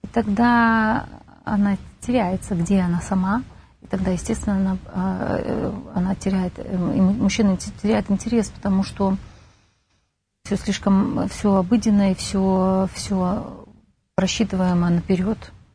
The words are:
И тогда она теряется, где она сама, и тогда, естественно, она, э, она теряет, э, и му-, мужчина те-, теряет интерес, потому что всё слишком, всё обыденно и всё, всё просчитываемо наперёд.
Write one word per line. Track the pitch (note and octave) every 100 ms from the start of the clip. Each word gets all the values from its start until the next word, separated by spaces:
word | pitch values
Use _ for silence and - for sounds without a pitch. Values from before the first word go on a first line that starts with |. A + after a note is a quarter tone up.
И | -
тогда | - G#3+ G3+ A#3+ A#3+ A3+ A3+ A3 A3+ - - - -
она | - G#3 G3+ G3 - -
теряется, | - B3 F#3 F#3+ -
где | F3+ E3+ G3
она | F3+ F3
сама, | - F#3+ F#3 A3 C4 - - _
и | -
тогда, | F#3+ F#3+
естественно, | F3+ - A3+ - G3
она, | F#3+ F#3 -
э, | F#3+ F#3+ F#3 - - - - - G3 - F#3+
она | F#3
теряет, | G3 - F#3+ F#3 -
э, | - F#3 E3+ -
и |
му-, | F#3+
мужчина | G#3 G3+ - G#3 F#3
те-, | - -
теряет | G#3 G#3+ -
интерес, | G3 - A#3 G3+
потому | - G3+ F#3+
что | G3 - G3 G3 - - - _ _ _ _ _ _ _ _ _
всё | - G3+
слишком, | - G3 - G3 G3+ - -
всё | - G#3+ F#3+
обыденно | F3+ A#3+ A3 G3+ G3
и |
всё, | F#3 - G3 F#3+ F#3+ F#3 F#3+ F#3+
всё | - - G3 F3+ G3+ - - - - _ _ _
просчитываемо | - F#3 - G#3 F#3 F#3 F3 F3
наперёд. | E3+ - F#3 F#3 A3+ - - -